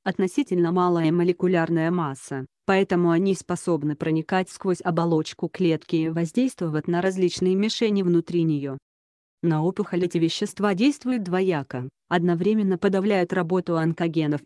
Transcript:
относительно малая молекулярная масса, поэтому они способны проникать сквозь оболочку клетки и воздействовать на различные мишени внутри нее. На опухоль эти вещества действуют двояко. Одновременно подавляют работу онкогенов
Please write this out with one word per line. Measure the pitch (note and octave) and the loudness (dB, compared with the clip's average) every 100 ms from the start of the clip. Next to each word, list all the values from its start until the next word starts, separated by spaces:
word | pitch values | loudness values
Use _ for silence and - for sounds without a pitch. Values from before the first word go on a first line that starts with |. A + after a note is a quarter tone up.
относительно | G3 F3+ F#3+ - C#4 F3+ E3+ | -6 -2 0 0 0 0 2
малая | F3+ F3+ E3+ D#3+ | 2 2 2 2
молекулярная | F3 F3 F3 F3+ F3+ E3 E3 E3 | 2 2 2 2 2 2 0 0
масса, | F3+ D3+ C3+ - C3+ C3 _ - | 0 -2 -6 -10 -10 -10 _ 0
поэтому | F#3+ F#3+ F#3 E3+ | 0 2 2 4
они | E3+ G3 F3+ | 2 2 -2
способны | - F3 - D#3+ D3 C#3+ | -4 -6 -2 -2 -2 -4
проникать | D#3+ D#3+ D#3 F#3 F#3 | -2 -2 0 -4 -4
сквозь | - F#3+ F3 | -6 -4 -2
оболочку | - E3+ E3+ D#3 D#3+ - E3 | 0 0 2 0 -2 -8 -8
клетки | - F3+ D#3 - E3 | 0 0 0 -2 -2
и | D#3+ | -2
воздействовать | E3 E3 - C4 - E3+ D3+ D#3+ | -2 -2 0 0 -2 -4 -2 -2
на | F3 | 0
различные | F#3+ F#3+ F3+ - F#3 F#3+ | 0 0 0 2 0 2
мишени | G#3+ - A3+ G3+ | 0 0 0 2
внутри | F3+ E3+ E3 F3 | 2 2 2 0
нее. | D#3+ D3 C#3 C3+ _ _ _ _ _ _ | 0 0 -4 -10 _ _ _ _ _ _
На | E3 D#3 | 0 2
опухоль | E3 F#3 G#3 F3 | 0 -2 -4 -2
эти | F3 E3+ | -2 0
вещества | D#3+ - G#3 - G#3 | 0 -2 -6 -2 -2
действуют | F#3 C4 C#4+ B3 B3+ | 2 2 0 -4 -4
двояко. | F3+ F#3 F#3+ D#3 B2 C3 B2+ _ _ | -2 0 0 -2 -4 -8 -10 _ _
Одновременно | F3 F3 E3+ F#3 A3 G3 F3+ | 0 2 2 2 2 0 2
подавляют | G3+ F#3+ G3+ G3+ F3 | 2 2 2 2 2
работу | F#3+ E3 F#3 F3+ E3 | 0 0 -2 0 0
онкогенов | D#3+ D#3+ E3+ D#3+ D3+ D3 | 0 0 -2 0 0 -2